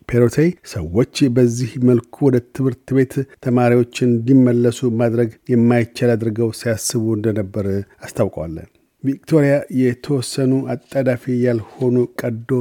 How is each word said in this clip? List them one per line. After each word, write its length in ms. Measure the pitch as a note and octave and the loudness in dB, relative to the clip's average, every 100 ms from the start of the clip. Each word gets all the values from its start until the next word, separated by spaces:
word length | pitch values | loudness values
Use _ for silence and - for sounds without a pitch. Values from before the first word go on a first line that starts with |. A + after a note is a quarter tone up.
| - | -4
ፔሮቴ 320 | A#2+ A#2 - E3 F3+ - | 2 2 2 -2 -2 -12
ሰዎች 560 | G2+ D#2+ F#2 C#3+ - C#3 | -10 -4 -2 -2 0 0
በዚህ 420 | B2 B2 A#2 A#2+ C3 | 2 2 0 -6 0
መልኩ 320 | B2 A#2+ - - | 2 2 0 0
ወደ 160 | C#3+ B2 - | 2 2 -2
ትምህርት 400 | - C3 A#2+ - | -4 -4 -4 -2
ቤት 220 | C3 B2+ C#3 C3+ - | 0 0 -2 -8 -8
ተማሪዎች 540 | B2+ B2 A#2+ B2 A#2+ - | -2 2 4 2 0 0
እንዲመለሱ 880 | B2 A#2 A#2 C3+ B2 A#2+ A#2+ A#2 B2+ | 0 0 4 4 4 4 0 0 -2
ማድረግ 380 | A2+ A#2+ A#2 A#2 - - | 0 0 0 -2 -4 -2
የማይቻል 600 | A#2+ A#2 A#2+ A2+ - A#2+ | 2 4 2 0 -2 0
አድርገው 380 | A2+ A2+ G#2+ A2+ | 0 -2 -2 -4
ሲያስቡ 500 | - A#2+ A2 - B2 A2 | -2 -4 -4 -4 -2 -2
እንደነበር 540 | A2 A2 G#2 F#2+ G#2+ G2 G2 G2 - | -2 -2 -2 -4 -4 -4 -4 -6 -16
አስታውቀዋል። 540 | - - G2 - E2 D#2+ - _ _ _ | -12 -4 -4 -4 -10 -12 -16 _ _ _
ቪክቶሪያ 500 | C3 C#3 - D#3+ C#3 C#3 - C3 | -6 -6 0 2 2 0 0 0
የተወሰኑ 760 | B2+ A#2+ - C#3 A#2+ - C3 C3 B2 | 0 -2 -4 -4 -4 -2 0 0 -2
አጣዳፊ 540 | B2 - C#3 B2+ B2 - B2 | -8 -6 -2 -2 -2 -4 0
ያልሆኑ 560 | B2 A#2 G#2+ - B2+ B2 A#2+ - | 0 0 -6 -4 0 0 -2 -4
ቀዶ 340 | B2 A2+ A#2+ B2+ | -8 -8 -4 -4